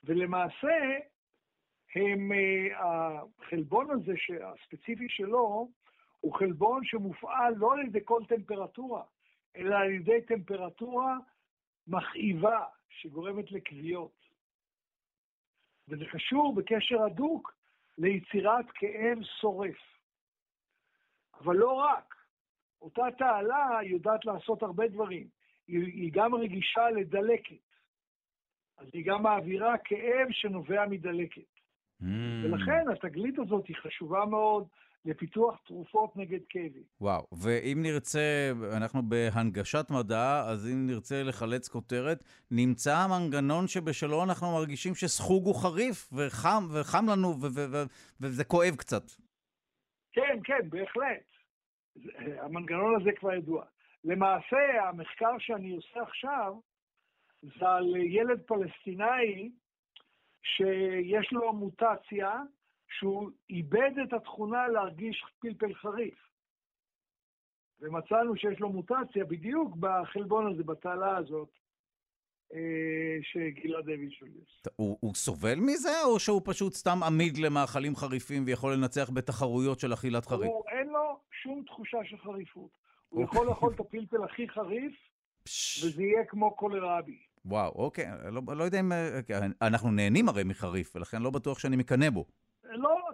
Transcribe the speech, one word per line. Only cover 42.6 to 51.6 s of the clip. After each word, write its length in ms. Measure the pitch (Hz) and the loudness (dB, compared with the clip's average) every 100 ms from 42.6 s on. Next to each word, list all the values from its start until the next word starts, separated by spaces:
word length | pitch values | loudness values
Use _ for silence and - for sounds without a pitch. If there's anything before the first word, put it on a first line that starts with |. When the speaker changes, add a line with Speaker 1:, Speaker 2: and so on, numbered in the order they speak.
| 123 123 147 151 | 4 4 2 4
Speaker 2:
המנגנון 680 | 190 185 170 143 139 160 185 | 4 2 2 2 2 2 2
שבשלו 560 | 190 160 147 147 151 | 0 -2 -2 0 2
אנחנו 280 | 185 180 175 | 2 0 0
מרגישים 440 | 165 156 139 180 - | 0 -2 -4 -4 -2
שסחוג 500 | 180 - 180 190 185 | -2 -2 4 4 4
הוא 100 | 190 | 2
חריף 540 | 185 165 247 208 - | 2 2 0 -2 -6
וחם, 500 | 131 143 113 143 214 180 | -4 -2 2 4 4 2
וחם 320 | 151 147 226 226 | -2 2 2 4
לנו 180 | 202 185 | 4 4
ו-, 200 | 151 139 131 | 2 -2 -2
ו-, 160 | 143 | -2
ו-, 120 | 143 143 - - _ | -2 -4 -8 -20 _
וזה 220 | 135 127 | -6 -2
כואב 320 | 147 175 175 143 | 2 6 6 2
קצת. 260 | - 104 - - _ _ _ _ _ _ _ _ _ | -2 -4 -4 -20 _ _ _ _ _ _ _ _ _
Speaker 1:
כן, 280 | - 277 247 | 0 2 0
כן, 260 | 190 269 175 | 0 0 0
בהחלט. 540 | 160 196 226 277 214 - _ _ _ | -4 -4 -2 -2 -2 -8 _ _ _